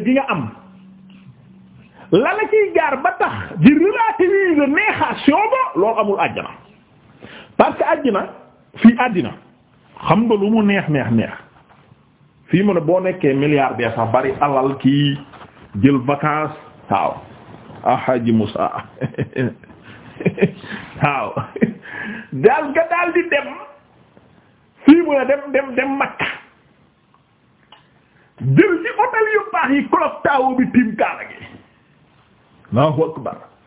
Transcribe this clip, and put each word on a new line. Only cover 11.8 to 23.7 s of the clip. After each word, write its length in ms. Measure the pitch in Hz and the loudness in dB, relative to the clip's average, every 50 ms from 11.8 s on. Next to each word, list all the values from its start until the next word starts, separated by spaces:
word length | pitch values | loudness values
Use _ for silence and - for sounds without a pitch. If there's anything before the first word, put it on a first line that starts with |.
| _ _ - _ _ _ _ _ _ _ _ _ _ - | _ _ -20 _ _ _ _ _ _ _ _ _ _ -2
Fii 140 | - 175 202 | 0 2 2
mu 100 | 208 190 | 2 2
ne 60 | 170 | 0
boo 180 | 151 156 180 185 | 0 0 0 0
nekkee 340 | 185 185 180 185 - 143 135 | 0 -2 -4 -2 0 0 0
milliardaire 600 | 139 143 151 151 143 135 - - 113 120 113 117 | 2 2 2 2 2 0 0 -2 -2 -2 -2 -2
sax 160 | 117 113 113 | -2 -2 0
bari 220 | 117 127 135 135 131 - | 0 0 0 0 0 0
alal 360 | 143 143 139 131 131 135 135 - | 0 0 2 0 0 0 -2 0
kii 400 | - 131 139 143 147 143 143 143 - - - - - - - - - - - 101 | 2 2 4 4 2 0 0 -4 -8 -14 -20 -20 -20 -20 -20 -20 -20 -12 0 2
jël 160 | 98 139 143 131 | 4 4 4 2
vacances, 580 | 120 135 143 139 156 151 147 151 156 135 - - - - - - - - | 2 0 -2 0 0 -2 -2 -2 -2 -4 -6 -10 -18 -20 -20 -20 -6 -2
waaw. 240 | 101 95 78 71 - - - - - - - - - - - - - - - | -2 0 0 -2 -4 -8 -12 -20 -20 -20 -20 -20 -20 -20 -20 -20 -18 -4 -2
Ah, 120 | - 127 | 0 0
Hadji 360 | 123 - - 131 120 117 117 | 0 0 -2 -2 0 0 2
Moussa. 520 | 113 110 104 98 - - 95 - - 113 - - - - | 2 2 0 0 -2 -4 -4 -4 -4 -8 -12 -14 -10 -10
<laughs> 520 | 127 - - - 123 - - 127 127 120 - - - - - - - - - - - - - - - - - - 202 208 - - - - - - - - - - | -8 -8 -6 -6 -8 -6 -4 -4 -4 -4 -6 -10 -16 -20 -20 -20 -20 -20 -20 -20 -20 -20 -14 -6 -4 -4 0 0 0 0 -2 -6 -16 -16 -14 -16 -16 -16 -4 -2
Waaw. 340 | 147 147 143 131 107 95 - 113 110 - - - - - - - - - - - - 208 220 226 - - | -2 0 0 -2 -4 -6 -6 -8 -8 -8 -2 0 0 0 0 -4 -14 -16 -14 -12 -12 -12 -12 -14 -12 -12
Daal 340 | - 131 139 220 - 311 302 277 | -4 2 2 2 2 2 -2 -2
nga 160 | 269 330 330 | -2 -2 0
daal 280 | 320 339 339 349 349 330 | 0 0 -2 -2 0 0
di 80 | 349 339 | 0 0
dem. 220 | 349 285 285 262 - - - - - | 0 -2 -4 -4 -6 -12 -16 -18 -20